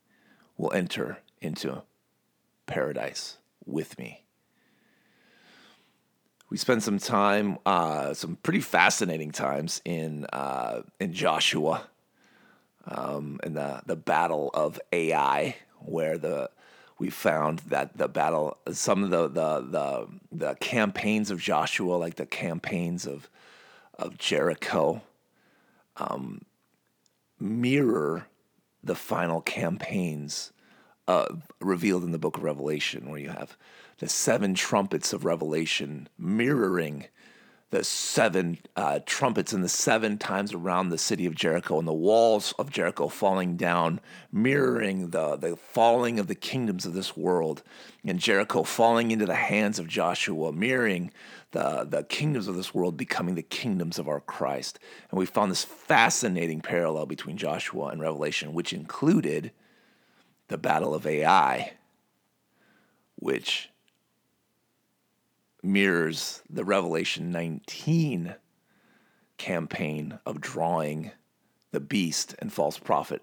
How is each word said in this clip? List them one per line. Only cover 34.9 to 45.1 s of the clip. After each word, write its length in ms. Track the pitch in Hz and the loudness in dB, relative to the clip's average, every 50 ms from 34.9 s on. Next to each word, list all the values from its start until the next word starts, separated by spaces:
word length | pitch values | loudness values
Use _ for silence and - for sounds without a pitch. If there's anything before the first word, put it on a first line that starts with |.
| - 90 - - - | 0 -2 -2 -2 -4
of 100 | - - | -2 0
Revelation 800 | 87 85 80 - 78 76 80 82 - - - 73 71 76 69 73 - _ - | 0 0 0 0 0 0 0 0 0 -2 -2 -4 -4 -8 -10 -12 -14 _ -6
mirroring 880 | - 87 101 110 117 131 147 131 107 95 92 87 80 76 73 71 - - _ _ - - - - - - - _ _ _ | -2 0 0 2 2 2 2 2 2 2 2 2 0 -2 -4 -8 -10 -14 _ _ -20 -20 -20 -20 -20 -20 -20 _ _ _
the 120 | - - - | -2 0 0
seven, 760 | - - - - - - 156 117 107 85 92 90 85 85 - - - _ | 0 -2 -2 -4 0 2 4 4 4 4 2 0 0 -2 -6 -10 -10 _
uh, 240 | 92 87 73 71 78 - | -2 0 0 0 0 -2
trumpets 460 | - - - 139 127 107 104 90 - 110 | -4 -2 0 0 0 2 0 0 0 0
and 120 | 95 90 | 0 0
the 40 | 85 | 0
seven 500 | - - - 139 117 113 110 107 104 104 | 0 0 2 4 4 4 4 2 0 -2
times 360 | - - 98 98 101 104 101 | -2 -2 -2 -2 -2 -2 -4
around 340 | 87 85 92 87 90 95 90 | -4 -2 0 0 2 2 0
the 100 | 85 80 | 0 0
city 280 | - - 110 82 90 | 0 0 0 0 0
of 80 | 87 80 | 0 0
Jericho 460 | - - 85 80 87 - - 80 78 | 0 2 2 2 2 0 0 0 0
and 80 | 82 82 | 2 0
the 40 | 78 | 0
walls 600 | 80 82 98 110 113 117 113 110 104 101 - - - | 2 4 6 6 8 8 6 6 4 2 -2 -4 -4
of 100 | - - | -6 -4
Jericho 380 | - 104 85 87 - - 73 76 | -2 -2 0 0 0 0 -2 -4
falling 480 | - - 107 98 95 95 92 90 87 | -2 0 2 2 2 2 2 0 0
down, 440 | 87 90 87 85 87 82 82 85 - - - - - - - | 0 0 2 2 2 2 2 0 -2 -6 -10 -18 -20 -14 -6
mirroring 800 | - 101 113 131 135 143 135 127 123 117 110 98 95 95 90 85 | -2 2 2 4 4 4 4 2 2 2 0 0 -2 -2 -4 -2